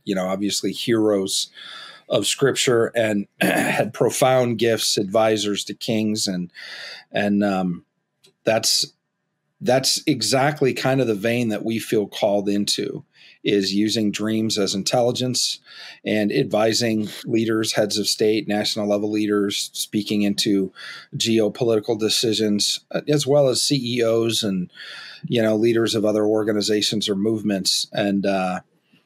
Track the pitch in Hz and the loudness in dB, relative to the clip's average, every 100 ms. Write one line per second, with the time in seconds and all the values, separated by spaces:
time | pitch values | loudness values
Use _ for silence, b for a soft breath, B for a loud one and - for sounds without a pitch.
0 | - 95 92 98 101 - 101 95 - 113 | -4 -4 -2 -2 -2 -2 -4 -4 0 2
1 | 107 101 95 - - B B B B B | 4 2 0 -4 -6 B B B B B
2 | - 120 101 - 131 123 - 117 113 120 | -2 0 0 0 0 2 2 2 2 2
3 | 110 104 98 - - - - - - - | 0 0 -4 -2 0 2 0 0 -2 0
4 | 120 - 131 131 123 110 117 107 - - | 0 4 4 4 2 2 2 2 0 0
5 | 95 110 110 110 104 98 - 101 - 110 | 0 2 4 2 0 -4 -6 -8 -2 0
6 | 107 107 104 90 87 B B B B B | 0 0 -2 -4 -6 B B B B B
7 | B 104 104 101 101 95 92 87 - _ | B -2 2 2 2 0 -2 -4 -10 _
8 | _ _ _ _ - 110 - - - _ | _ _ _ _ 0 0 2 0 -2 _
9 | _ _ _ _ _ _ 101 131 135 - | _ _ _ _ _ _ 2 2 2 0
10 | - 131 - 131 143 147 131 117 131 135 | 0 -2 0 0 0 2 0 2 0 2
11 | 120 101 113 120 117 104 110 113 - 113 | 2 0 0 0 0 -2 -2 -4 0 0
12 | 98 - 104 101 101 101 101 - 101 - | 0 0 0 2 2 0 0 -2 -4 -8
13 | - b b b - 101 95 98 107 110 | -14 b b b 0 2 2 0 0 0
14 | 104 92 107 110 110 107 95 95 92 127 | 0 -2 -2 -2 0 0 -2 -2 0 2
15 | 120 120 127 123 - - B B B B | 2 0 -2 -2 -2 -6 B B B B
16 | 104 107 104 110 - 104 113 110 117 110 | -2 0 2 0 0 2 2 2 0 0
17 | 101 - - 113 113 110 107 - 104 104 | -4 -8 -2 0 2 0 0 0 0 0
18 | 98 - 107 110 101 104 104 113 104 101 | -2 2 2 2 0 -2 -2 -2 0 0
19 | 107 107 104 104 101 101 - - - 107 | 0 0 0 2 0 -2 -6 -8 -4 -4
20 | 101 107 101 101 - 98 95 B B B | -2 0 0 0 2 2 0 B B B
21 | B - 117 110 104 - 117 110 104 110 | B -4 0 2 2 0 2 2 0 -2
22 | 107 - 120 104 107 104 - - - 87 | 0 0 0 0 0 2 0 -4 -6 -6
23 | - 147 135 147 135 127 - 120 117 123 | 0 0 2 4 4 2 0 0 0 0
24 | 113 113 117 110 107 95 90 B B B | 2 2 2 0 0 -2 -4 B B B
25 | B B - 120 110 107 117 113 110 107 | B B -2 0 2 2 2 2 2 0
26 | 107 107 107 107 107 104 101 107 - 110 | 0 2 2 2 0 0 0 0 0 -2
27 | 101 98 107 110 107 98 95 - - - | -2 -2 0 0 -2 -2 0 -2 -4 -2
28 | 101 98 98 95 92 90 - _ b b | 0 0 0 0 -2 -4 -10 _ b b